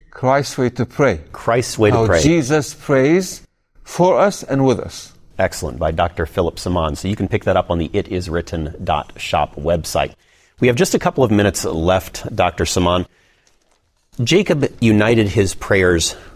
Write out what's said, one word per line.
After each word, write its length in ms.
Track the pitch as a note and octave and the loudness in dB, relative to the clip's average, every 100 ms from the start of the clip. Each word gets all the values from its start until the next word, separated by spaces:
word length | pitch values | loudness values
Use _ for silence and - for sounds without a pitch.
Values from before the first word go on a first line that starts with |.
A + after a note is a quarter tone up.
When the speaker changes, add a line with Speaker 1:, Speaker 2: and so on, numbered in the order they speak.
| - | -20
Speaker 1:
Christ's 480 | - B2+ C#3 C3+ - | -4 0 0 0 -2
Way 120 | B2 | -2
to 140 | A#2+ A#2+ | -2 -4
Pray. 360 | - C#3 F2+ - | 0 0 0 -6
Speaker 2:
Christ's 460 | - - A#2+ A#2 - | -8 -2 0 -2 2
Way 140 | G#2+ | 4
to 60 | A2+ | 4
Speaker 1:
How 80 | G#2+ | 2
Speaker 2:
Pray. 140 | F2 | 4
Speaker 1:
Jesus 520 | C#3+ E3+ B2 D3+ - | 4 2 2 0 -2
prays 720 | - - C#3 C3+ F3 F#3 - - _ _ _ | -8 0 2 4 2 0 -10 -20 _ _ _
for 360 | - - F3+ B2+ | -10 0 2 4
us 220 | G3+ - | 2 0
and 220 | - C#3 C3+ | -4 0 2
with 140 | A2 | 0
us. 340 | - - - - - - | -4 -14 -18 -20 -12 -4
Speaker 2:
Excellent, 400 | F#2+ - D#2+ B1+ | -4 -4 -10 -4
by 140 | D#2+ | -4
Doctor 340 | E2 F2 - E2 | -2 -2 -2 -4
Philip 300 | - E2+ - | -2 -4 -4
Samaan. 400 | F2+ F2+ D#2 D2 | -4 -2 -2 -4
So 120 | F#2+ | -6
you 80 | G#2 | -4
can 120 | G2 | -4
pick 160 | G#2 | -2
that 140 | G#2 F#2 | 0 0
up 120 | - | 0
on 80 | E2+ | -2
the 120 | D#2 | -2
it 140 | G2+ F#2+ | -4 -4
is 220 | F#2 F2 | -6 -4
written 460 | E2 E2 E2 D2+ D#2+ | -4 -4 -6 -8 -8
dot 360 | F2 D2+ - - | -4 -4 -4 -12
shop 360 | - E2+ C#2+ - | -4 -2 -2 -4
website. 580 | D2 E2+ D#2 D#2+ C#2 - _ _ _ _ | -2 -2 -2 -4 -4 -8 _ _ _ _
We 80 | B2 | 0
have 80 | A#2+ | 2
just 180 | F#3+ | 0
a 60 | F3 | 0
couple 240 | F3+ D#3+ | 0 0
of 80 | B2 | 2
minutes 340 | G#2 G2+ - F2+ | 4 2 0 -4
left, 720 | D#2+ E2 F#2+ - - - G#2+ | -2 0 0 -2 -10 -8 -2
Doctor 280 | F2+ - | -2 -2
Samaan. 440 | E2+ - F2 F2+ G2 _ _ _ _ _ _ _ _ _ _ - | -2 0 2 0 -2 _ _ _ _ _ _ _ _ _ _ -6
Jacob 480 | A#2 F#3 G3+ D#3+ - - | 0 2 2 0 -2 0
united 480 | A2+ G#2+ G#2+ A#2 G#2 | 2 4 4 4 2
his 280 | G2+ G2 - | 2 0 -2
prayers 600 | - G2+ F2+ F2 - - - | -2 2 4 2 0 -6 -16